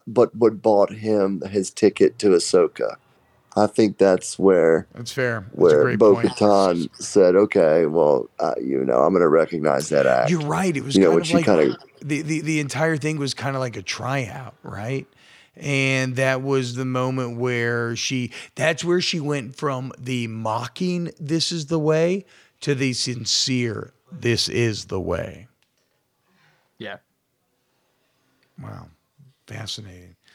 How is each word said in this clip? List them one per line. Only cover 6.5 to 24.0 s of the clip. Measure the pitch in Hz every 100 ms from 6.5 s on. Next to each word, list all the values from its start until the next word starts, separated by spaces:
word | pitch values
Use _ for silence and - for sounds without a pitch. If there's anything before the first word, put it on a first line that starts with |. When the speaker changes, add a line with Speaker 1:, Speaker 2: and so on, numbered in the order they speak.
| 98 95 85 80 -
Speaker 1:
said, | - 101 90 92
"Okay, | 107 101 82 80 80
well, | 80 76 67 - -
uh, | 78 60
you | 65 67 65
know, | 60
I'm | 80
gonna | 92 82
recognize | 80 78 85 76 69 76
that | 73 67
act." | 62 62
Speaker 2:
You're | 170
right. | 147 165 190 139
It | 127
was | 110
Speaker 1:
You |
know, | 90
Speaker 2:
kind | 82
Speaker 1:
when |
Speaker 2:
of | 78
Speaker 1:
she | 98
Speaker 2:
like | -
Speaker 1:
kinda | 87 71 - - _
Speaker 2:
the, | 143 147
the, | 156 156
the | 156 156
entire | 139 131 160 156
thing | 151 156
was | 139
kinda | - 139 135
like | 127 107
a |
tryout, | - - 123 139 117 139 123 -
right? | - 98 113 135 - _ _ - _ -
And | 143 139 135 131 131 127
that | 135 131
was | 135 135 123 120
the | 131
moment | 127 127 131 123 117
where | 123 120 117 117 117 113
she, | - 131 120 - - -
that's | 156 170 170
where | 180
she | - 170
went | 147 143 120 127
from | 151 131 127 -
the | 123 127 113
mocking, | 113 110 113 120 - 185 180 170 -
"This | 147 160 -
is | 170 139
the | 165
way," | 151 156 170 196 - _ _ _
to | -
the | 135 135
sincere, | 123 - 120 110 - - 127 117 104 - _